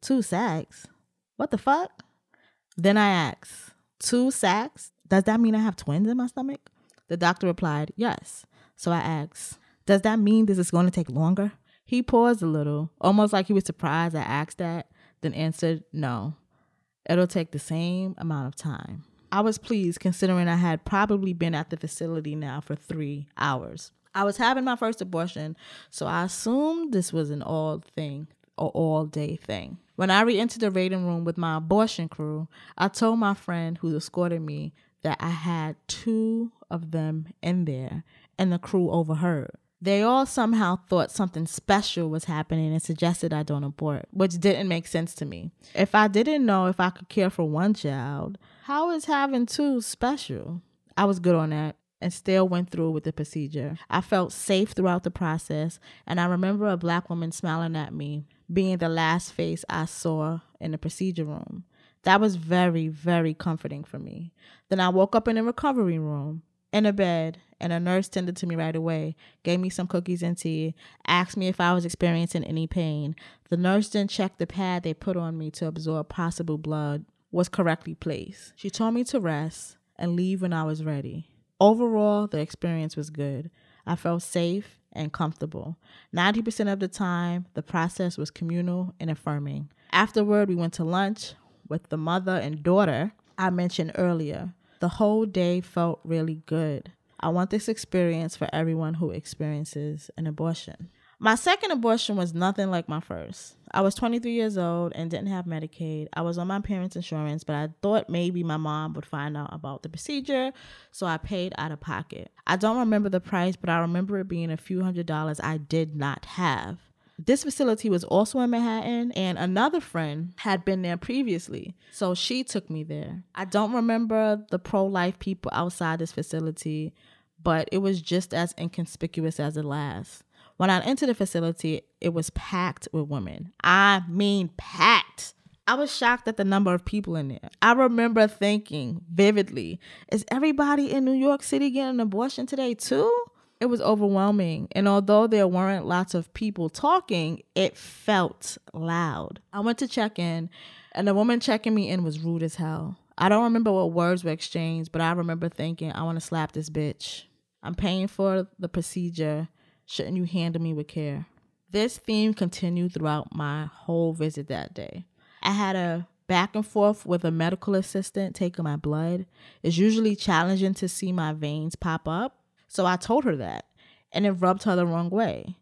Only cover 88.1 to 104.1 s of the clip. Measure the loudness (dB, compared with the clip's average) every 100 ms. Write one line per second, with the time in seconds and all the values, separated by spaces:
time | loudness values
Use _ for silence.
88.1 | -2 -8 -6 -4 -2 -2 -2 -4 -6 -6
89.1 | -4 -4 -4 -4 -8 -10 _ _ -2 -2
90.1 | 0 2 2 2 0 -4 -4 -4 -2 -2
91.1 | -4 -12 -18 _ _ -10 -10 _ -6 -2
92.1 | -2 -2 -2 -2 -4 2 4 4 2 -2
93.1 | -6 _ -2 0 2 0 -2 -4 0 0
94.1 | 2 -2 -6 -8 -12 _ _ -4 2 4
95.1 | 4 2 2 2 2 -2 0 0 -2 -2
96.1 | -2 -2 -4 -4 -2 0 -4 -8 -20 _
97.1 | _ -2 0 2 0 -2 -6 -2 0 2
98.1 | 0 -4 -4 -4 -2 0 0 -2 -2 -4
99.1 | -4 -10 -8 -4 -4 -6 -6 -6 -8 -12
100.1 | -8 -6 -4 -4 -4 -8 -16 -18 _ _
101.1 | _ 2 2 4 2 2 0 2 2 0
102.1 | -2 -2 0 0 0 -2 -2 -4 -6 -6
103.1 | -10 -10 -14 -18 -20 -6 2 2 2 -2